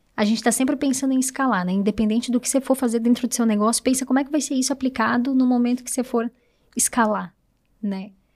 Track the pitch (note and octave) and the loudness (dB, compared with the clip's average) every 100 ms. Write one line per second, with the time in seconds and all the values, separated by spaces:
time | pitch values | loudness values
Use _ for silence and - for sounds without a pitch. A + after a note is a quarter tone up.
0 | _ - G#3 A3+ B3 A3 C4 C#4+ C#4+ C4 | _ -2 0 2 0 0 0 0 0 0
1 | C4+ C4 C4 - C4 G3 F3+ F#3+ G3 G3+ | 0 0 0 -2 0 0 0 0 0 0
2 | G#3+ A3+ A#3+ A#3+ - C4+ C4 C4 B3 A#3 | 0 0 0 -2 0 -2 0 0 2 0
3 | A#3 B3 A#3 - A3+ G#3 G#3+ A#3 B3 C4 | 2 2 0 0 0 2 2 0 0 0
4 | B3+ C4 C#4+ D4+ - C4+ C4 C4+ C4 C4 | 0 0 0 -2 -2 -2 -2 -2 -4 0
5 | A3 B3 B3 C4 B3+ B3 A#3+ B3 - - | 0 0 2 2 2 2 2 -2 -4 -6
6 | A#3+ A#3+ A3+ - _ _ _ - - - | -2 -2 -4 -8 _ _ _ -4 -2 0
7 | A3 G3 F3+ - _ _ _ _ G#3 F#3+ | 0 0 -6 -14 _ _ _ _ -6 -6
8 | G3+ - _ | -10 -18 _